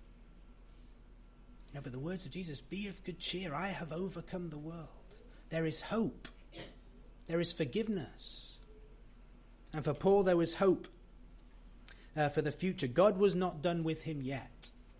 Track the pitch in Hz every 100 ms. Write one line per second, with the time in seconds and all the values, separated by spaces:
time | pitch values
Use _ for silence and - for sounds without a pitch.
0 | - - - - - - - - - -
1 | - - - - - - - 139 135 127
2 | 156 190 131 180 170 135 - 190 208 -
3 | - 160 - 180 180 143 196 147 160 160
4 | 190 170 - 185 170 147 156 165 143 -
5 | - - - - - 160 160 - - 220
6 | 165 - - - - - - - - -
7 | - - - 170 170 - 135 202 220 190
8 | 117 - - - - - - - - -
9 | - - - - - - - 156 147 143
10 | 190 202 185 170 165 - 196 165 - -
11 | - - - - - - - - - -
12 | - 156 143 156 143 - 185 180 131 156
13 | 208 185 202 175 180 156 175 170 160 156
14 | 160 147 131 131 - - - - -